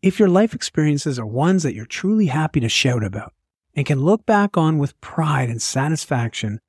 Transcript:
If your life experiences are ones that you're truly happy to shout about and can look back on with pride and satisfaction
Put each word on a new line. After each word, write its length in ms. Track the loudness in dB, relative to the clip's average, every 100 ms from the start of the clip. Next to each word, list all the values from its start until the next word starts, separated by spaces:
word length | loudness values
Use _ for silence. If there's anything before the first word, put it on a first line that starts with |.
If 160 | 0 4
your 120 | 4
life 240 | 6 2
experiences 640 | -2 -6 0 2 2 -2 -6
are 60 | -6
ones 380 | 0 2 2
that 100 | 0 -6
you're 100 | -10
truly 420 | -6 -2 2 2
happy 340 | 0 0 0
to 80 | 0
shout 340 | 0 0 0
about 300 | -2 -6 -12 _ _ _ _ -6
and 100 | -2
can 140 | 0
look 260 | 2 2 2
back 300 | 2 2 2
on 220 | 2 2
with 220 | -2 _
pride 480 | -10 -4 0 0 -2
and 120 | -4
satisfaction 1000 | -4 -2 -2 -2 -2 -2 -2 -4 -6 -8